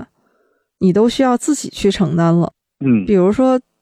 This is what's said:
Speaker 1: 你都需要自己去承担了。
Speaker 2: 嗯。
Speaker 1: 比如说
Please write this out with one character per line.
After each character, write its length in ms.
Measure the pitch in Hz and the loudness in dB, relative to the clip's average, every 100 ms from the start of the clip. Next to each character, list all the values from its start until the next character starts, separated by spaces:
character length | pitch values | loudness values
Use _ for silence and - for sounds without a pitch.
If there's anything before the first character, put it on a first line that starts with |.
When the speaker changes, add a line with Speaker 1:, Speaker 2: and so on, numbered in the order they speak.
| - _ _ _ _ _ _ _ | -14 _ _ _ _ _ _ _
Speaker 1:
你 120 | 185 | 0
都 160 | 180 233 | 2 0
需 140 | - | 0
要 160 | 262 240 | 0 0
自 160 | - | -2
己 160 | 285 - | -6 -6
去 220 | - 202 | -4 -2
承 260 | 190 170 165 | 0 -2 0
担 160 | 170 | 0
了。 180 | 170 165 - _ _ | 0 -2 -6 _ _
Speaker 2:
嗯。 220 | 139 220 185 | 0 0 2
Speaker 1:
比 80 | |
如 180 | 202 180 | 2 2
说 300 | 208 262 254 - _ | 2 0 0 -4 _